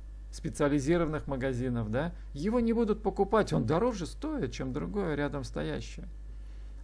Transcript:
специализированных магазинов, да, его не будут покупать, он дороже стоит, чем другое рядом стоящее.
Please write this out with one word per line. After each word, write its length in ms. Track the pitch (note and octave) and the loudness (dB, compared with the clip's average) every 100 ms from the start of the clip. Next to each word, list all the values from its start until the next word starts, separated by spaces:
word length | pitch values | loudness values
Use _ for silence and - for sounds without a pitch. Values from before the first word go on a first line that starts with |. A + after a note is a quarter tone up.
| - - - | -10 -12 -12
специализированных 960 | - D#3+ - D3 D3 C3 F3 D#3+ D#3 - | -6 -4 2 4 4 4 4 4 0 -2
магазинов, 640 | C3+ C3+ A#2+ B2+ A#2+ A2 | -2 0 0 0 0 0
да, 220 | A#2 E3+ - - | 0 0 -4 -10
его 260 | C#3+ F#3 B3 | -2 0 2
не 140 | A3+ | 4
будут 280 | A#3 A3 G#3+ | 4 2 2
покупать, 520 | G3 F#3 G3 A3 - | 2 2 4 6 4
он 100 | D#3 | 2
дороже 420 | A2+ D#3+ A#3+ G#3+ D#3 | 4 4 4 0 -6
стоит, 460 | - D4+ D4 C3+ | -4 -4 -2 -2
чем 220 | - C3 | -4 -4
другое 400 | C3 E3+ G3+ F#3 | -4 -4 -2 -2
рядом 300 | C#3+ C#3+ C#3+ | 0 -2 -2
стоящее. 600 | B2 D#3 D#3 D3+ - - F#3 - - - - - - - | -4 -4 -4 -4 -6 -10 -10 -12 -12 -12 -12 -12 -12 -12